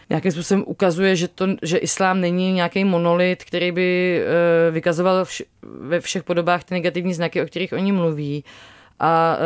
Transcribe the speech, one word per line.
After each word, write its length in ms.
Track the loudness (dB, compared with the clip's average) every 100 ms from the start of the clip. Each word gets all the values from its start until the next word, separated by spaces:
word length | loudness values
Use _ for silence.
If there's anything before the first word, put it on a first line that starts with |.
| -4
nějakým 220 | -2 -2
způsobem 320 | -2 0 0 0
ukazuje, 500 | 0 0 2 2 2
že 120 | -2
to, 180 | -2 -2 -2
že 140 | -2 -2
islám 420 | 0 0 0 2
není 320 | 0 0 0
nějaký 320 | 0 0 0
monolit, 600 | 2 2 2 2 2 0
který 280 | -4 -2 -2
by, 480 | 0 0 2 2 0
eh, 480 | 0 2 4 4 2
vykazoval 540 | 2 -2 0 2 2
vš-, 200 | -2 -8 -14 _
ve 380 | -20 -14 -4 -4
všech 220 | -4 -8
podobách 420 | -2 -2 0 -2
ty 100 | -2
negativní 400 | -2 -2 -2 -4
znaky, 280 | -2 -2 -2
o 40 | -4
kterých 260 | -4 -6
oni 200 | -2 0
mluví. 520 | 2 0 -2 -4 -6 -10 -20 -20 -20 -20 -4
A, 360 | 0 2 2 2